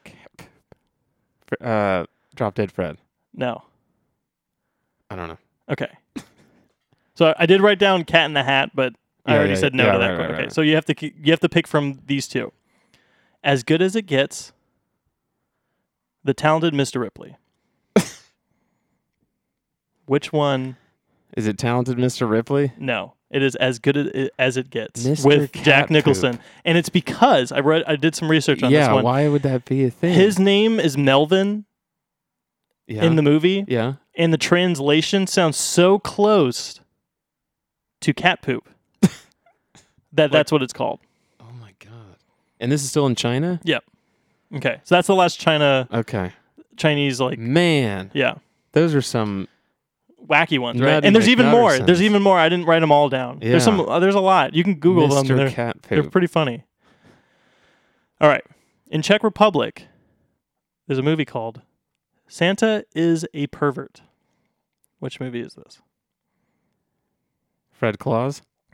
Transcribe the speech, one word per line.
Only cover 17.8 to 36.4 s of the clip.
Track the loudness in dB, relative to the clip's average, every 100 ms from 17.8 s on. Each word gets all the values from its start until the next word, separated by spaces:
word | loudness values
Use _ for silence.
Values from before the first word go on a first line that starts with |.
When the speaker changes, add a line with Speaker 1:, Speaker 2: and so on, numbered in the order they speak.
| _ -4
Speaker 1:
<laughs> | -4 -12 _ _ _ _ _ _ _ _ _ _ _ _ _ _ _ _ _ _ -4
Speaker 2:
Which | -4 -2
one? | -2 -2 -2 -6 -14 _ _ _ _ _ -6
Speaker 1:
Is | -4
it | -2
Talented | -2 -2 -2 -2
Mister | -2 -2 -2
Ripley? | -2 -2 -2 -2 -6
Speaker 2:
No. | -8 -8 -8 _ _
It | -4
is | -2 -2
As | -4 -2
Good | -2 0
as | -2
It, | -4 -8 -2
as | -2 -2
it | -6
Gets | -8 -10 -6 -4
Speaker 1:
Mister | 0 4
Speaker 2:
with | 2 0
Speaker 1:
Cat | -4 2
Speaker 2:
Jack | 2 4
Nicholson. | 2 2 2 0 -4
Speaker 1:
Poop. | -14 -10 -2
Speaker 2:
And | 0
it's | 0
because | -2 -4 0 4 4 2
I | -2
read, | 0 0 0
I | -2
did | -2 -2
some | -2
research | 0 0 0
on | 2
Speaker 1:
Yeah, | 2 4
Speaker 2:
this | 2
one. | 2
Speaker 1:
why | 0 0
would | 0
that | -2 -4 -4
be | -2 -2
a |
thing? | -2 0 4
Speaker 2:
His | 4 4
name | 2 2 2 0
is | -2 0
Melvin | 2 4 4 2 0 -4 -10 _ _ _ _ _ _ _ _ _ _ _ _
Speaker 1:
Yeah. | -2 0
Speaker 2:
in | 2
the |
movie. | 4 4 2 0 -2
Speaker 1:
Yeah. | -2 -2 -6 _ -4
Speaker 2:
And | 0
the | 0
translation | 0 0 0 -2 0 0 0 -2 -2
sounds | 0 0 -2
so | -4 2 4 2
close | -2 -2 2 4